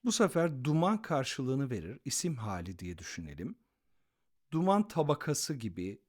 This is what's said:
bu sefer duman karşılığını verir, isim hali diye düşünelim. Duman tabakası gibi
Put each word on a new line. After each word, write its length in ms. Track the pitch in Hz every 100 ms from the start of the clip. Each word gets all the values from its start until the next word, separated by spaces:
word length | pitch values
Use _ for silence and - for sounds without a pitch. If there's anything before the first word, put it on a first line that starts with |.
bu 80 | 247
sefer 520 | 214 196 170 170 135
duman 380 | 135 156 180 214
karşılığını 680 | 220 151 127 - 127 135 135
verir, 300 | 110 82 120 135
isim 300 | - 180 131
hali 440 | 110 92 87 87
diye 180 | 90 85
düşünelim. 600 | 82 - 80 71 110 226 _ _ _ _ _ _ _ _ _
Duman 360 | 160 185 202 208
tabakası 640 | 170 151 143 - 143 -
gibi 480 | 143 113 87 92 107